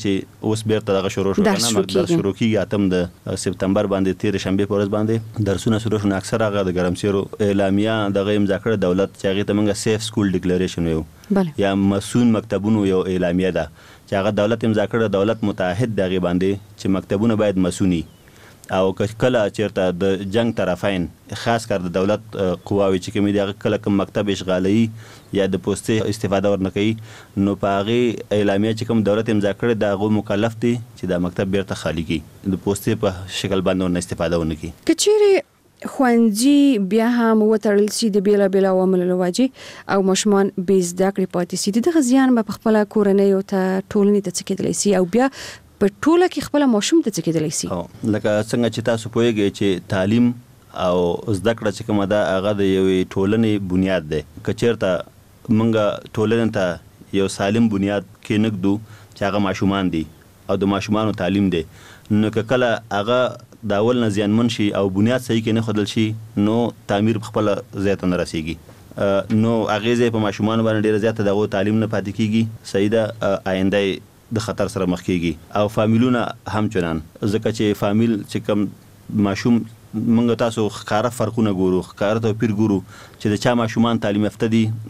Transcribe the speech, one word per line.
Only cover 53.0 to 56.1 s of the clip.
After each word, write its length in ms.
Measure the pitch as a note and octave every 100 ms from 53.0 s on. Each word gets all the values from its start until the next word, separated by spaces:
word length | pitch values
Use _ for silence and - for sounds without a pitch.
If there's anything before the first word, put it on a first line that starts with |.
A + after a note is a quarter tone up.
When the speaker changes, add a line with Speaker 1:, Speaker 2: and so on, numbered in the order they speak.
| F2+
Speaker 1:
ټولنې 380 | - G2 A2 A2 G#2 G2
بنیاد 360 | F#2 F#2+ F#2 D2+
دی. 80 | D#2 - -
که 80 | - G2
چېرته 300 | A#2+ A2 G2 F2+ - - - - - A2
موږ 140 | A2+ A2 G#2 - -